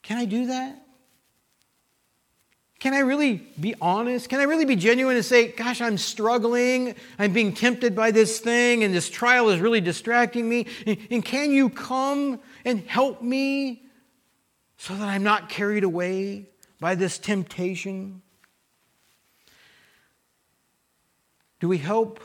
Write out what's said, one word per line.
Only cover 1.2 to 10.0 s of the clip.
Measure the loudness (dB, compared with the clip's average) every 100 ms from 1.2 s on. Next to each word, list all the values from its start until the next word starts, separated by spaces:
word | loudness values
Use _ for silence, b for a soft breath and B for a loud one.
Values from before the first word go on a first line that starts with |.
| _ _ _ _ _ _ _ _ _ _ _ _ _ _ _ _
Can | 0 2
I |
really | 2 2 2 0
be | -6 -6 -6 -2
honest? | 0 0 0 -4 -4
Can | 0
I |
really | 2 2 2
be | 2
genuine | 4 4 2 0
and |
say, | 4 4 4
'Gosh, | -2 -6 -2
I'm | -2 -2
struggling. | -4 -2 0 2 2 2 2 0 -2 -8 B B
I'm | 0
being | 2 0
tempted | 2 0 2 0 2
by | 2
this | 4 4 2
thing, | 0 2 4 4
and | 2 0
this | -2
trial | -2 4 4 4
is | 4
really | 2 2
distracting | 0 -4